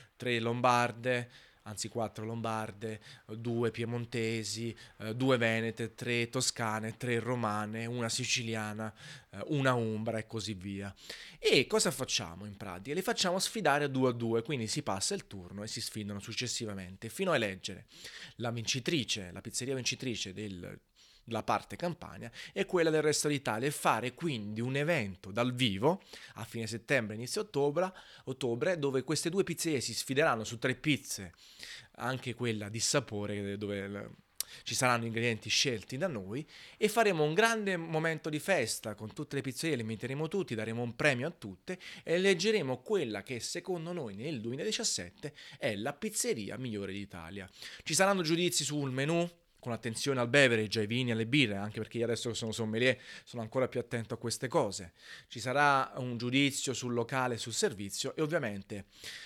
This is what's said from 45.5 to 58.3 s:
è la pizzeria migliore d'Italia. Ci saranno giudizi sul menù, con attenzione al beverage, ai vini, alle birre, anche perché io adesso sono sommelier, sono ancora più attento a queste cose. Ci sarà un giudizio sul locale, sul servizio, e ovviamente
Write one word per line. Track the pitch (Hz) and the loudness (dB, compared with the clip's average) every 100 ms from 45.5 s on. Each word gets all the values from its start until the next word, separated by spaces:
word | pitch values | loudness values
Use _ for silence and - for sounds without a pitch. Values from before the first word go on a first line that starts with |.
| - | -4
è | 135 101 | -2 0
la | 117 | -4
pizzeria | 151 220 214 247 160 101 104 | -4 -4 -2 0 0 -4 -6
migliore | 127 104 98 | -4 -4 -4
d'Italia. | 98 98 90 82 98 92 - - - | -6 -8 -10 -10 -10 -12 -14 -16 -12
Ci | - | 0
saranno | 156 190 196 | 4 6 6
giudizi | 160 165 175 170 | 4 4 4 2
sul | 139 147 139 | 0 0 0
menù, | 127 143 170 170 - _ _ | 0 2 2 0 -4 _ _
con | - | -6
attenzione | 113 120 113 139 131 | -4 -4 -2 0 2
al | 120 | 6
beverage, | 139 135 113 107 113 | 8 8 8 4 0
ai | 104 | 0
vini, | 120 127 | 2 2
alle | 113 113 | 2 4
birre, | 143 123 98 | 4 4 2
anche | 104 110 | -4 -6
perché | - 120 | -6 -2
io | 117 | 0
adesso | 113 123 | 0 -2
sono | 107 113 | -2 -2
sommelier, | 107 110 110 127 123 - - | -2 -2 4 4 4 -2 -18
sono | - 120 | -12 -8
ancora | 110 131 123 | -4 0 0
più | - | 0
attento | 117 120 110 117 | -4 -4 -4 -6
a | |
queste | 117 - 131 | -4 -4 0
cose. | 165 113 98 87 - - - - | 2 2 -2 -10 -16 -18 -18 -14
Ci | 123 | -8
sarà | 113 131 147 139 131 - | 0 4 6 6 2 -4
un | 127 120 | -4 -2
giudizio | 123 131 143 139 - | 2 4 4 4 -2
sul | 123 123 120 | -2 0 0
locale, | 117 135 127 113 | 0 0 0 -2
sul | - | -4
servizio, | 110 214 107 101 - 135 - | 0 0 0 -4 -4 -4 -2
e | |
ovviamente | 156 | 0